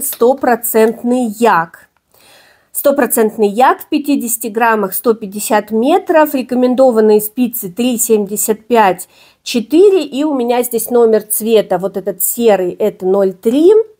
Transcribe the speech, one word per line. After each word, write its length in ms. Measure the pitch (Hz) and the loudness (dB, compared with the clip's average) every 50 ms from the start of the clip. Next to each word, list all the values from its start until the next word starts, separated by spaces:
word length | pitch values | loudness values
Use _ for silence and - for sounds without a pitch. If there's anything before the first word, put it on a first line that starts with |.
стопроцентный 1200 | - - - - 233 247 262 269 302 254 233 233 - - - 220 220 240 226 - - 240 247 254 247 | -8 -10 -4 0 2 0 2 2 0 -2 -2 -2 -4 -2 0 2 2 2 0 -4 -4 -2 -2 -2 -2
як. 640 | 220 208 - 240 - 185 165 165 170 - - _ _ _ _ _ _ _ _ _ _ _ _ _ _ _ _ _ _ - | -4 -4 0 0 2 2 2 -2 -4 -10 -20 _ _ _ _ _ _ _ _ _ _ _ _ _ _ _ _ _ _ -12
Стопроцентный 760 | - - 285 277 285 247 233 - 247 220 214 220 226 208 208 | -2 0 0 0 2 -2 -2 0 0 0 -2 0 0 -2 -2
як 320 | 196 233 247 311 381 - | 2 2 2 2 2 0
в 60 | - - | -4 -6
пятидесяти 600 | 320 302 285 294 285 220 240 226 - - - 226 | -4 -4 -2 -2 -2 -2 -2 -6 -8 -8 -8 -8
граммах, 460 | 202 226 233 226 220 214 196 185 - | -4 -2 0 0 0 0 -2 -4 -6
сто 200 | - - 240 220 | -4 -2 -2 -2
пятьдесят 580 | 226 220 190 196 208 - - 226 208 202 - | -2 -4 -12 -10 -10 -6 -2 -2 -2 -2 -2
метров. 640 | 220 220 240 285 349 392 381 - 330 311 302 302 294 | -2 -2 0 2 0 0 0 0 2 2 2 2 0
Рекомендованные 840 | 262 240 - 247 247 254 247 254 254 269 262 226 220 220 214 214 214 | -6 -6 -4 -2 0 0 0 2 4 2 4 4 4 4 4 4 2
спицы 500 | 208 - - 254 247 220 - - - 185 | 0 -2 -4 -4 -4 -4 -4 -8 -12 -10
три 260 | 175 - 240 254 240 220 | -6 -4 -2 -2 -2 -2
семьдесят 720 | - - 220 208 202 190 208 208 - - 214 220 - - | 0 0 0 0 0 -4 -6 -6 -4 -4 -4 -6 -4 -2
пять, 400 | 240 226 208 190 180 180 - _ _ _ _ _ _ _ | 2 2 2 2 0 -2 -8 _ _ _ _ _ _ _
четыре. 640 | - - - 240 208 - 294 330 403 415 381 359 294 | -14 -6 -4 -4 -4 0 2 4 4 6 4 2 -2
И 200 | 277 277 262 302 | -2 -4 -4 -4
у 100 | 311 277 | -2 -2
меня 260 | 254 240 240 240 247 | -2 -2 -2 0 -2
здесь 280 | 240 - 233 220 - - | -2 -2 -4 -6 -4 0
номер 340 | 240 240 233 226 214 214 214 | 2 2 4 4 2 0 -2
цвета, 540 | - - - 214 226 226 208 185 202 190 175 | -4 -8 -6 -2 2 2 2 2 0 -4 -4
вот 200 | 190 196 196 196 | -4 -6 -8 -6
этот 240 | 190 202 185 - | -8 -8 -6 -6
серый — 520 | - - - 240 233 220 196 185 185 175 180 | -6 -6 -4 0 2 2 2 2 0 -4 -4
это 320 | - 220 202 185 - 190 | -2 -4 -4 -4 -4 -2
ноль 280 | 185 190 202 196 190 185 | 0 2 2 2 0 -2
три. 400 | - - 233 247 294 330 381 427 427 440 - _ | -2 -4 -2 0 4 4 4 4 4 2 -2 _